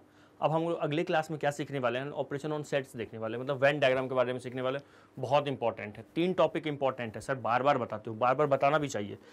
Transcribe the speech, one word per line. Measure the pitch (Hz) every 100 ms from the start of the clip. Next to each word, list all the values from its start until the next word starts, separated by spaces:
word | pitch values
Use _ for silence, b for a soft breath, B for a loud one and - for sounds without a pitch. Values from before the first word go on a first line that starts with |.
| - b b b
अब | 147
हम | 160
लोग | 170 165
अगले | 156 147
क्लास | 175 160 156
में | 151
क्या | 143
सीखने | 143 139 139
वाले | 120 123
हैं? | 143
Operation | 147 135 139 151
on | 151
sets | 147 143 131
देखने | 120 101 113
वाले | 110 120
हैं, |
मतलब | 131 131
Venn | 139 147
डायग्राम | 135 131 131
के |
बारे | 127 123
में | 127
सीखने | 123 127
वाले | 131 143
हैं। | b b b -
बहुत | 120 143 139
इंपॉर्टेंट | 120 117 113 104 113
है, | -
तीन | 165 180
टॉपिक | 175 156 160 151
इंपॉर्टेंट | 139 135 123 113
है | 110
सर, | 143 131
बार | 110 123
बार | 139 135
बताते | 117 107 117
हो, |
बार | 110 123
बार | 135 147
बताना | 135 143 156
भी | 139
चाहिए। | 107 101 107 B